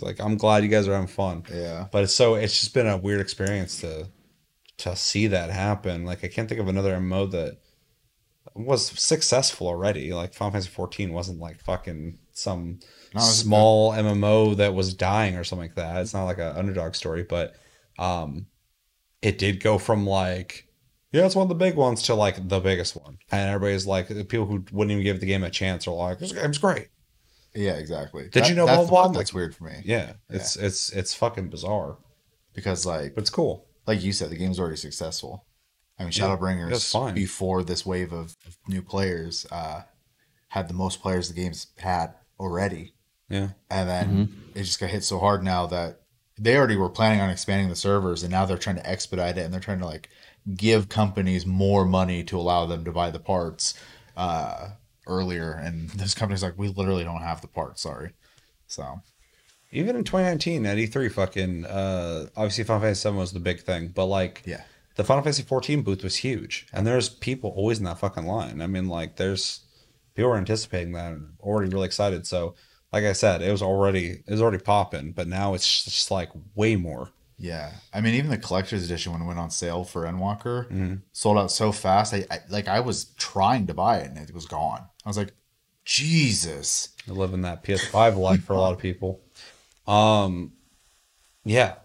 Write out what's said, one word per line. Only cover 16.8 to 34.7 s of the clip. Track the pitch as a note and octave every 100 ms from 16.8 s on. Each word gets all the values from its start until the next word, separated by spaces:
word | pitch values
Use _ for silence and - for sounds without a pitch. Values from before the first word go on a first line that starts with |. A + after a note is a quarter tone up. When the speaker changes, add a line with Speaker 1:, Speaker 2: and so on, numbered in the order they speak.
| E2 -
Speaker 1:
story, | F2 E2
but, | F2 F2 D#2 - _ _ _ -
um, | F2+ F2 D2+ D2 G2 _ _ _ _ _ _ -
it | G#2+ F#2+
did | G2 F#2+
go | A2 G#2
from, | - G#2+ G2+
like, | F#2+ F#2 F#2 F#2 - _ _ _ _ _
"Yeah, | D3 F#3
it's | F#3+
one |
of | F#3
the | E3
big | F#3 E3
ones," | B2+ A#2
to, | - A2
like, | G2+ F#2+ F#2
the | F#2+
biggest | F#2+ F2+ F2 -
one. | D2 - -
And | G2+ G2
everybody's | G2+ G2+ G2 F#2+
like, | F#2+ F2+
the | G#2 G2
people | A#2 G2+
who | G2+ F#2
wouldn't | G2 G#2
even | G#2
give | G2 F#2+
the | F#2+
game | G2
a | F2+
chance | - F#2+ F2+ -
are | E2+
like, | F2+ F#2
"This | F#3
game's | - D3+ D3
great." | G3 D#3+ - _ _ _ _ _ _ G#2+
Speaker 2:
Yeah, | G2+
exactly. | D#2 D#2 D#2+ C#2+ D2+
Speaker 1:
Did | C2+ C3+
Speaker 2:
That, | A#2
Speaker 1:
you | F3
know | E3
Speaker 2:
that's | D3
Speaker 1:
blah, | F3
Speaker 2:
the |
Speaker 1:
blah, | F3+
Speaker 2:
part | F#3
Speaker 1:
blah? | C3
Speaker 2:
that's | G2
weird | F#2 E2 -
for |
me. | D#2+ D2
Speaker 1:
Yeah, | F#2+ A2+ C2+ - -
Speaker 2:
Yeah. | F#2+
Speaker 1:
it's, | - -
it's, | G2+ - -
it's | G2 F2+ -
fucking | A#2 G#2+ F#2
bizarre. | E2 F#2 G#2 C#2+ - _ _ _ _ _
Speaker 2:
Because, | - G2 F2 F2+
like, | D#2+ C#2+ A2
Speaker 1:
But |
it's | G2+
cool. | - C#3+ - _ _ -
Speaker 2:
like | G#2+
you | F#2
said, | F#2+ D#2
the | E2
game's | F#2 F2+
already | F2